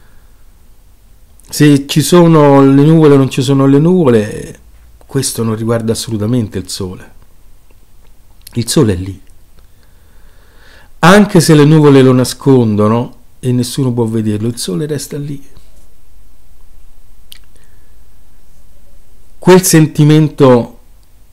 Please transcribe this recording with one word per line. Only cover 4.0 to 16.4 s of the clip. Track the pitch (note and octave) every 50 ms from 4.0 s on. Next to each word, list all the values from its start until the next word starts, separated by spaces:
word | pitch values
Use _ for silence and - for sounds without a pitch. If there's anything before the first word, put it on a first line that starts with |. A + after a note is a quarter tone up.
| D#3+ B2+ A#2+ G#2+ G#2 A2 - - - - - - - _ - - - - - - -
questo | - - C3+ B2+ - - A#2+
non | A2+ A2+ A2
riguarda | G#2+ A2+ A2+ A#2+ A#2 A2 A2+
assolutamente | A2 - - - A2+ G#2 G#2 A2 B2+ B2 G#2+ G2 -
il | G2 F2 -
sole. | - - G2 F2+ F#2 - - - - - - - - - - - - - - - - - - - - - - - - - - - - - - - -
Il | B2 A2+
sole | - - E3 C3+ G#2+ F#2
è |
lì. | E2+ F#2 G2 F#2 - - - - - - - - - - - _ - - _ - - _ - - - - - - - - - - - - - - - - - - -
Anche | - E3+ G3 G#3 G3+ G3 - E3+
se | - - D#3+
le | D3 C#3+
nuvole | D3+ D#3+ D#3 D3 D3 C#3 C3+
lo | C3 C3 B2+
nascondono | B2+ B2 - - - - C#3+ C3+ B2+ A#2 A2 G#2 G2+ G#2 G#2+ A2+ A#2 C3 - - - - - - -
e | - B2+
nessuno | B2 B2 B2 - - D3+ C3+ B2+
può | A#2+ A#2+ A#2
vederlo, | A2 A2+ A2+ G#2+ G#2+ G#2 G#2 G#2+ A#2+
il | A#2
sole | - - F#3+ F3+ E3+ D3+
resta | D3 D3+ C3+ - - D#3+ C#3+
lì. | C#3+ D3+ C#3+ C#3 - - - - - - - - - - - - - - - - - - - -